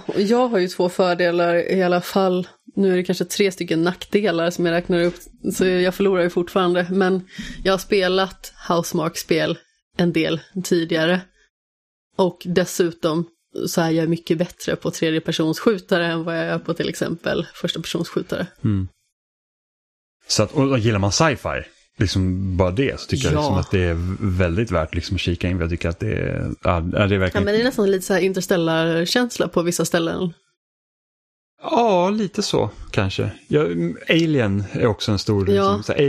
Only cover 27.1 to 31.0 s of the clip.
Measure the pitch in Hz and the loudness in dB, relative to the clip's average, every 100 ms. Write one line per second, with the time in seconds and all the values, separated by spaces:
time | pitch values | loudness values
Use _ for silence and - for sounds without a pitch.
27.1 | 101 92 95 202 214 247 247 196 190 - | 2 0 0 0 2 0 0 0 0 0
28.1 | 190 190 190 175 185 165 160 165 165 175 | 0 0 -2 0 0 2 0 0 0 0
29.1 | 247 240 - 165 - 170 170 160 170 165 | 0 0 -2 -2 0 0 0 0 0 -2
30.1 | 170 185 - _ _ _ _ _ _ | -2 -4 -6 _ _ _ _ _ _